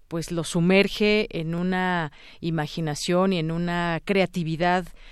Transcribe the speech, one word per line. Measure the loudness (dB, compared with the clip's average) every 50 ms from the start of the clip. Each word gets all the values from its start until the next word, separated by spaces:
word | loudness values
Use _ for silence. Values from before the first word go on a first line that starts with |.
| -12
pues, | -8 -6 -6 -6 -4
los | -4 -4 -4 -2
sumerge | 0 2 4 6 6 6 4 2 2 0 2 2 4 2 0 -2 -4
en | -6 -4 -4 -4
una | -2 -2 0 0 0 0 0 0 -2 -2 -4 -8 -14 -20 -20 -14 -8
imaginación | -6 -4 -2 -2 -4 -4 -4 -4 -4 -4 -4 -4 -2 0 2 2 2 2
y | 2 0
en | 0 -2
una | -2 -2 -2 -2 -2 -2 -2 -2 -2 -2 -2
creatividad | 0 2 2 2 2 0 -4 -4 -2 -2 0 2 2 2 2 0 -4 -10 -18 -20 -20